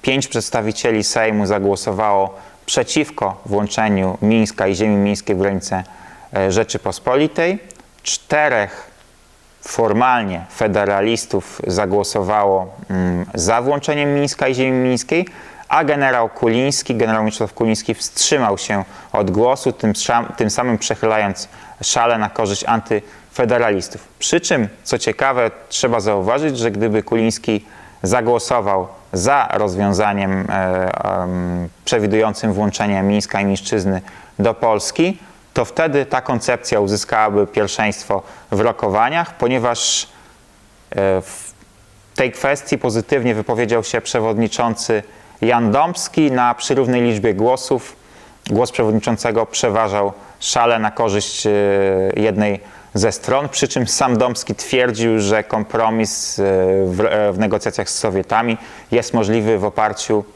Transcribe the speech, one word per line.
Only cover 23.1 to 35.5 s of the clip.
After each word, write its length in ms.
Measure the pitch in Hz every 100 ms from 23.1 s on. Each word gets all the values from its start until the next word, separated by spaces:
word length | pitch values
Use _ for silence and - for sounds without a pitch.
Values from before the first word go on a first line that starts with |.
| - - - 120 120 117 98 - - - -
Przy 220 | - 170
czym, 280 | - 156 104 -
co 160 | - 120
ciekawe, 520 | - 135 135 127 113 - -
trzeba 320 | - 127 117
zauważyć, 580 | 101 101 95 135 156 127
że 120 | 117
gdyby 320 | 101 110 107
Kuliński 640 | - 117 113 110 - 107 - - - -
zagłosował 880 | 92 123 117 120 - 123 101 95 90 - -
za 360 | 95 101 139 123
rozwiązaniem, 960 | 98 104 90 101 95 104 101 98 95 101
e, 720 | 98 92 92 92 - 95 95
em, 460 | 90 90 90 87 85 -
przewidującym 680 | - 120 107 110 110 101 110
włączenie 500 | 98 104 - 104 98
Mińska 380 | 98 104 101 101
i 40 |
Mińszczyzny 560 | 101 98 - 110 92 95 - - - -
do 160 | 107
Polski, 640 | 110 117 107 - - 170 196 - - -